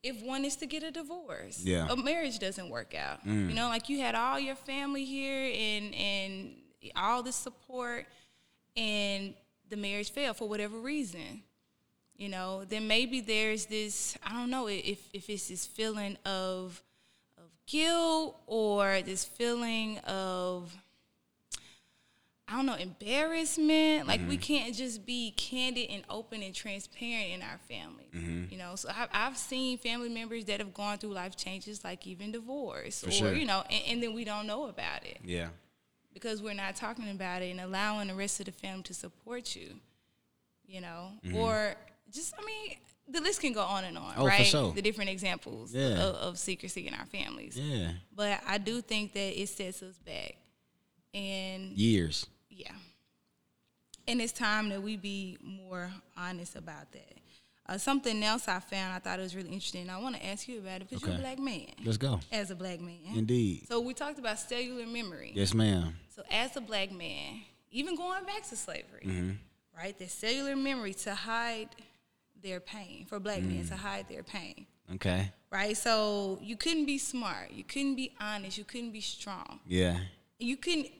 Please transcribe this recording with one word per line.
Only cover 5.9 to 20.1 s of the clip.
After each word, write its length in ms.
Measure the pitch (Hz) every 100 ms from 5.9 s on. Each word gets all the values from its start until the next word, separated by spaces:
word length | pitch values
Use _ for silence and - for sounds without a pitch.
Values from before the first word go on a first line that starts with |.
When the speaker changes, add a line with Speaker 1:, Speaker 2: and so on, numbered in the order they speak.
| -
Speaker 1:
and 600 | 202 196 196 190 190 - - _ - -
all 280 | 196 240
the 80 | 240
support, 760 | 247 - 247 _ 254 240 240 - - - _ _ _ _ -
and 580 | 220 208 202 196 196 202 _ _ _
the 80 | 208
marriage 340 | 202 208 208
failed 240 | - 277 220
for 140 | 220
whatever 280 | 208 208 220
reason, 680 | 240 302 233 170 - 160 - _ _ _ _ _ _ _
you 100 | 202
know, 380 | 190 185 190 190
then 220 | 214 214
maybe 340 | 220 247 254
there's 460 | 220 214 220 214 -
this, 500 | 214 214 208 - - -
I 80 |
don't 160 | 233 247
know, 180 | 262 233
i-, 40 | 196
if, 240 | - 202 -
if 160 | 202 -
it's 180 | 208 -
this 180 | 180 -
feeling 520 | - 220 214 202 196 190
of, 560 | 190 185 185 185 175 _ _ _ _ _ _
of 60 | 170 _ -
guilt 760 | 294 320 339 330 320 320 - -
or 540 | 226 214 202 196 196
this 200 | 185 190
feeling 760 | - - 240 240 233 226 220 214
of, 760 | -